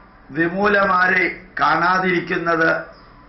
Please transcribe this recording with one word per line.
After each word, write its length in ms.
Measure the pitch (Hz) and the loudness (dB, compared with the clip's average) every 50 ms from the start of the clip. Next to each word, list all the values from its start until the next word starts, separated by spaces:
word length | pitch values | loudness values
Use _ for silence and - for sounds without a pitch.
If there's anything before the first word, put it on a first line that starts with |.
| - - - - - - 131 | -20 -20 -20 -20 -20 -10 -4
വിമൂലമാരെ 880 | 151 170 175 180 190 208 208 202 202 196 202 185 180 185 185 190 180 175 170 - - - - - - | -2 -2 0 0 0 0 2 2 2 2 2 2 2 2 2 2 0 0 -2 -4 -8 -16 -16 -6 -2
കാണാതിരിക്കുന്നത്, 1080 | 143 147 160 156 170 180 185 185 185 185 175 170 - - 175 165 170 170 165 160 165 160 - - - - - - - - - - - | 0 0 2 2 2 0 0 0 0 0 -2 -2 -2 -4 -6 -4 -2 -2 0 0 0 0 0 -2 -6 -10 -18 -20 -20 -20 -20 -20 -20